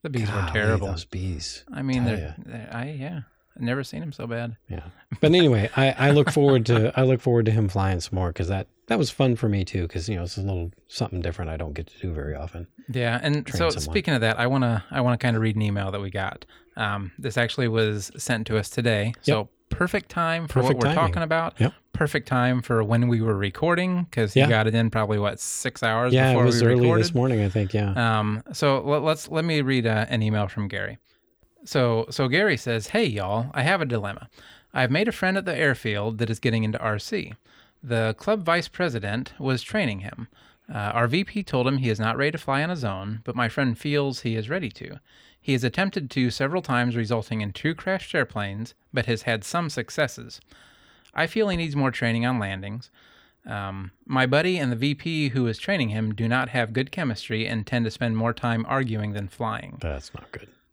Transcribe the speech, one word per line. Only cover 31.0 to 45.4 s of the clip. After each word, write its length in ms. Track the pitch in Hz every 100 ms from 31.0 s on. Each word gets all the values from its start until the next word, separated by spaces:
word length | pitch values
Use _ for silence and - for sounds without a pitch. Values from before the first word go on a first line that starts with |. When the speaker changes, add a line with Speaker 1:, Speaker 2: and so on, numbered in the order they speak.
| _ _ _ _ _ _
Speaker 1:
So, 420 | 277 147 123 113 113
so 180 | 135 131
Gary 280 | 151 208 135
says, 300 | - 113 101
"Hey, 180 | 214 202
y'all, 400 | 101 92 107 127
I 80 | 143
have 180 | 135 190
a 60 | 147
dilemma. 420 | 117 101 98 - - - - _
I've 160 | 135 127
made 180 | 147 220
a 40 |
friend 260 | - 185 190
at 80 | 190
the 100 | -
airfield 640 | 151 127 113 101 104 110
that 100 | 113
is 100 | 110
getting 240 | 127 113
into 160 | 110 107
R 200 | 110 104
C. 340 | - 208 87 113 _ _ _ _
The 320 | 135 117 110 104
club 260 | - 214
vice 240 | 170 170 160
president 640 | - 180 117 101 113 131 -
was 240 | 135 127
training 380 | - 214 151 98
him. 280 | 95 - 113 _ _ _ -
Uh, 80 | -
our 300 | 104 113 117
V 180 | 160
P 180 | 196 208
told 240 | 190 127 123
him 120 | 139
he 100 | 123
is 100 | 107
not 160 | 110 123
ready 140 | 143
to 60 | 160
fly 240 | - 135
on 60 | 160
his 140 | 175
own, 360 | 117 95 101 110
but 100 | - 120
my 120 | 117
friend 300 | - 131 117
feels 420 | 151 147 139 123
he 160 | 123 113
is 140 | 107
ready 180 | 175 131
to. 260 | - 87 - _ _ _ _